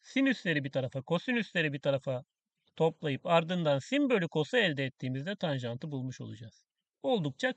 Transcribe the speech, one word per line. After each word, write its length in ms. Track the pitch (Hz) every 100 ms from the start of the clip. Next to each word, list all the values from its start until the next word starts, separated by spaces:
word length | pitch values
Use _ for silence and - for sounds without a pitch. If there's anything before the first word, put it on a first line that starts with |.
sinüsleri 600 | - - 269 - 180 147
bir 80 | 139
tarafa, 300 | 139 123 139
kosinüsleri 720 | - 170 - 240 190 180 156
bir 60 | 139
tarafa 440 | 147 139 - 127 - _ _ _ _ -
toplayıp 500 | 160 - 156 131 180
ardından 540 | 170 165 180 156 139
sin 300 | - 277 285
bölü 180 | 226 165
cos'u 280 | 156 151 247
elde 280 | 196 139 131
ettiğimizde 500 | - 127 131 156 202
tanjantı 560 | 170 139 120 127 160
bulmuş 300 | 139 127 -
olacağız. 440 | 113 110 113 - _ _ _ _
Oldukça 500 | 269 240 147 - 262